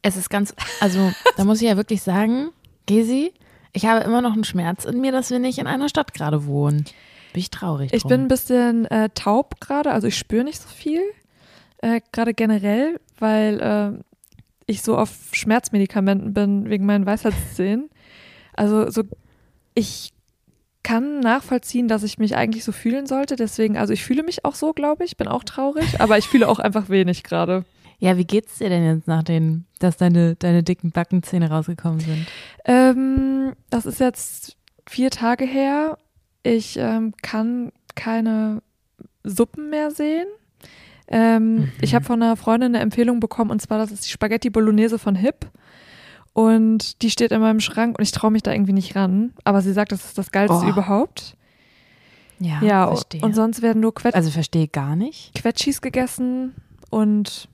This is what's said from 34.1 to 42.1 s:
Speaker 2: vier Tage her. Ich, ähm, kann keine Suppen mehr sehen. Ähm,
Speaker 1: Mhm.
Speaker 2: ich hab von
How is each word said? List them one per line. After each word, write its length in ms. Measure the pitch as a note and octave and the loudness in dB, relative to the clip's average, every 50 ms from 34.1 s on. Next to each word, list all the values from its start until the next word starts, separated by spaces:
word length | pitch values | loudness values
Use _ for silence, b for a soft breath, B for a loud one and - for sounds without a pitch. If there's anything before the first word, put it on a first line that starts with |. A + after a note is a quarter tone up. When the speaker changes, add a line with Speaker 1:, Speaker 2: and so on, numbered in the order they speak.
| - - - - - - - - - _ _ _ _ _ _ - | 0 -4 -12 -12 -12 -14 -16 -18 -20 _ _ _ _ _ _ -12
Speaker 2:
vier 200 | - - B3+ C4 | -4 -2 -2 -2
Tage 340 | - - A#3 A#3 B3 B3 C4 | -2 -2 0 0 0 0 -2
her. 500 | C4 C4 C4+ C#4 C4+ C#4 D4 D4+ D#4 D4+ _ _ _ _ _ _ _ _ _ _ | -2 0 0 0 0 0 -2 -2 -4 -6 _ _ _ _ _ _ _ _ _ _
Ich, 320 | - A#3 A3+ G#3+ - - | 0 0 0 -2 -4 -6
ähm, 380 | - B3 A3+ A3 A3+ A3 A3+ G#3 - | -4 -4 -2 -2 -2 -2 -4 -6 -10
kann 480 | - - - A3 A3 A#3 A#3+ B3 A#3+ - _ _ _ _ - | -12 -6 -4 -2 -2 -2 -2 -4 -6 -8 _ _ _ _ -14
keine 680 | - - A3+ A3+ A3+ A3 A3+ A3 A3 A3 A3 G#3+ G#3+ _ _ _ _ _ _ _ _ - - _ _ | -8 -6 -4 -2 0 0 0 0 0 0 -2 -4 -6 _ _ _ _ _ _ _ _ -20 -20 _ _
Suppen 480 | _ G#3 F#3+ F3+ A#3 - - - D4+ D4+ | _ -8 0 0 0 0 0 -12 -8 -6
mehr 220 | D4+ D4+ D4+ D4+ | -4 -2 -2 -4
sehen. 340 | D4+ - D4+ D4+ D#4 E4 F4 G4 G#4 G#4+ _ _ _ B B B B B B B B B B | -4 -2 -2 -2 -2 -2 -4 -6 -10 -16 _ _ _ B B B B B B B B B B
Ähm, 480 | - - A3+ A3+ A3+ A3+ A3+ A3 A3+ A3+ A3+ | -2 2 4 4 4 4 4 4 2 2 2
Speaker 1:
Mhm. 140 | D3 C3 A#2+ - | 0 -2 -2 -2
Speaker 2:
ich 140 | C#3 C#3 F3+ | -2 2 2
hab 100 | A#3+ A#3+ | 2 2
von 160 | - | 2